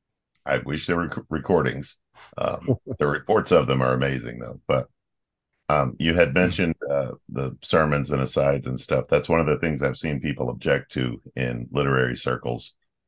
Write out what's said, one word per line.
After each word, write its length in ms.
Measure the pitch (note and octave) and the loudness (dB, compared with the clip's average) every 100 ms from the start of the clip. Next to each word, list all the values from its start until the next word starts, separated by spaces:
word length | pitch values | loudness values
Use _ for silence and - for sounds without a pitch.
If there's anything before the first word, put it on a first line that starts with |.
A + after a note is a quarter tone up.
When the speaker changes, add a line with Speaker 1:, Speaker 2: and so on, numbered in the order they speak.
| _ _ _ _ C#2 | _ _ _ _ -2
Speaker 1:
I 140 | C2 | -2
wish 260 | C2+ D2+ - | 0 -4 -2
there 120 | E2+ | -2
were 140 | E2 | -2
c-, 100 | - - | -6 -6
recordings. 680 | D#2 - F2 C2 C2+ - - _ - - - | -6 2 4 4 -4 -10 -16 _ -20 -18 -4
Um, 400 | - F#2 - B2 - | -4 -2 -2 -2 -4
Speaker 2:
<laughs> 140 | - | -2
Speaker 1:
the 80 | D2 | 0
reports 440 | D2 - A2 - | 0 2 0 4
of 140 | E2 B1+ | 4 4
them 160 | C2+ | 2
are 120 | B1+ | 2
amazing, 440 | B1+ C#2 C2 A#1 A#1+ | 2 0 -2 -8 -10
though. 240 | A#1 C2+ - | -12 -8 -2
But, 200 | B1+ - _ _ _ _ _ _ _ - | 0 -2 _ _ _ _ _ _ _ 0
um, 280 | D2 C2 - | 2 2 0
you 160 | E2 | 2
had 220 | F2 E2 E2+ | 4 4 4
mentioned, 400 | F2+ E2+ F2 - C#2+ | 2 2 0 -2 -2
uh, 260 | C#2 B1+ - - | -2 -2 -8 -10
the 300 | B1 C2 - | -6 -6 -8
sermons 480 | - E2 D#2 C#2+ C2+ | 0 2 4 0 0
and 100 | C#2 | -2
asides 460 | B1+ D2 C#2+ C#2 B1+ | 0 2 2 2 -2
and 120 | C2 | -8
stuff. 280 | - C2+ - | -2 -2 2
That's 180 | D2 - | 0 2
one 120 | E2 | 2
of 80 | D#2 | 2
the 100 | D2 | 0
things 240 | E2 C#2 | 0 0
I've 160 | C#2 - | -2 -2
seen 240 | D#2+ C#2 | -4 -4
people 280 | D2+ C2 B1+ | -4 -4 -6
object 400 | A#1+ D#2+ C#2 - | -4 0 0 -2
to 280 | C#2 B1+ A1+ - C2 | -4 -4 -4 -10 -6
in 320 | B1 A#1+ B1 | -4 -6 -4
literary 440 | C#2 C#2 C2 B1 B1 | -2 2 2 0 -2
circles 600 | B1+ A#1+ B1 A#1+ - _ _ _ | -4 -4 -4 -8 -10 _ _ _